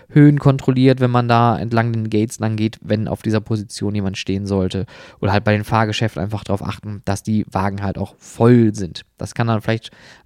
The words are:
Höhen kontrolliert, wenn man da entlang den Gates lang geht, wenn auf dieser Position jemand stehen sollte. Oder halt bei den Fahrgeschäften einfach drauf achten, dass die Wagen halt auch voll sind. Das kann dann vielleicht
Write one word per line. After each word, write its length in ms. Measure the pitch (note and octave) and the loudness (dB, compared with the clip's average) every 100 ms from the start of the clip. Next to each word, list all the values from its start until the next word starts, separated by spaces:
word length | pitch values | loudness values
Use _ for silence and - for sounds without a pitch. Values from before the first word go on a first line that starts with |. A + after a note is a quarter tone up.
| - | 0
Höhen 300 | D3+ D3 D3 | 6 6 6
kontrolliert, 600 | C#3+ C3+ - B2+ C3 C3 | 2 2 0 4 4 4
wenn 100 | B2+ | 2
man 180 | B2 A#2+ | 2 2
da 300 | A#2 A#2+ A2 | 4 4 2
entlang 340 | A2+ A#2 A#2 | -2 0 0
den 180 | A2+ A2 | -2 -2
Gates 280 | A2 A2+ - | 0 -2 -2
lang 180 | A2 A2 | -4 -2
geht, 220 | A2 - | -2 -4
wenn 260 | - G#2+ G#2+ | -4 -2 -2
auf 140 | - | -4
dieser 180 | A2 G#2+ | -2 -2
Position 540 | G#2 A2 G#2 - G#2 | -2 -4 -6 -8 -4
jemand 220 | G#2 G2 F#2+ | -4 -4 -6
stehen 300 | - G2 G2 | -6 -6 -2
sollte. 400 | G2 F#2 F#2+ - - - - | 0 0 -2 -8 -12 -20 -6
Oder 120 | G2+ | -2
halt 120 | G2+ | 0
bei 80 | G#2 | 2
den 120 | G#2+ | 0
Fahrgeschäften 580 | G#2 A2 A2 G#2+ A2 - | 0 0 0 -2 -4 -4
einfach 220 | G2 A2 | -6 -6
drauf 180 | - G2+ | -4 -6
achten, 400 | G#2 - G#2 G#2 | -6 -10 -12 -10
dass 180 | - G2+ | -6 -6
die 220 | - G#2+ - | -2 -2 -2
Wagen 320 | G2 G2 G2 | -4 -4 -4
halt 160 | G2 - | -6 -6
auch 160 | F#2+ - | -8 -12
voll 560 | - - A#2 B2 A2 | -12 2 6 6 4
sind. 300 | G#2+ F2+ - - - | 0 -6 -12 -18 -14
Das 160 | A#2 | -10
kann 120 | - A#2 | -4 -2
dann 140 | A2 | -2
vielleicht 300 | - A2+ - - - - | -2 -4 -6 -20 -20 -20